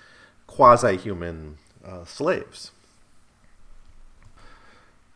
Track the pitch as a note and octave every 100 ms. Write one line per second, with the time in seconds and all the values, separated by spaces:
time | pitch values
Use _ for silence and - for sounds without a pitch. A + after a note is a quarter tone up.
0 | - - - - - - C3 A#2+ A#2+ F#2
1 | G#2+ F2+ E2+ E2 D#2 D2+ - - - F2+
2 | F2 - D3 F3 - - - - - -
3 | - - - _ - - - - - -
4 | - - - - - - - - - -
5 | -